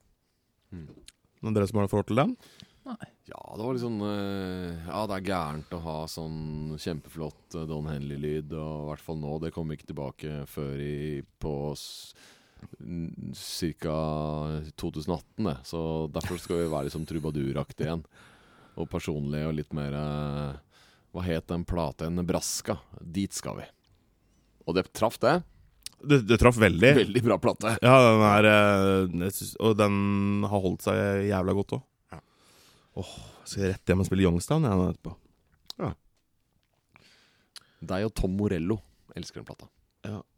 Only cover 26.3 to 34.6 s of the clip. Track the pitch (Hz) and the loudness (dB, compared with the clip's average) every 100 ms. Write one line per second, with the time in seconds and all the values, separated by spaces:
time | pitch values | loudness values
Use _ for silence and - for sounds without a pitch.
26.3 | 117 - 117 104 85 117 143 92 110 113 | 6 6 8 6 8 8 8 6 2 4
27.3 | 95 113 - 107 113 120 131 120 110 107 | 4 2 0 -2 4 8 10 10 8 8
28.3 | 104 107 107 104 101 98 95 92 87 92 | 8 8 8 8 6 6 4 4 0 -2
29.3 | - 95 - 110 104 104 101 101 101 101 | -2 -8 0 2 4 4 4 2 2 2
30.3 | 101 101 101 95 92 - 101 101 98 101 | 0 0 0 0 0 0 2 2 0 0
31.3 | 95 92 98 98 123 - _ _ 80 _ | 0 0 0 -2 -6 -10 _ _ -20 _
32.3 | _ _ _ _ _ _ - 92 - - | _ _ _ _ _ _ -12 -12 -14 -20
33.3 | - - - 98 95 - 92 92 95 92 | -20 -12 -2 -2 -2 2 2 4 4 4
34.3 | 87 - 156 | 4 2 2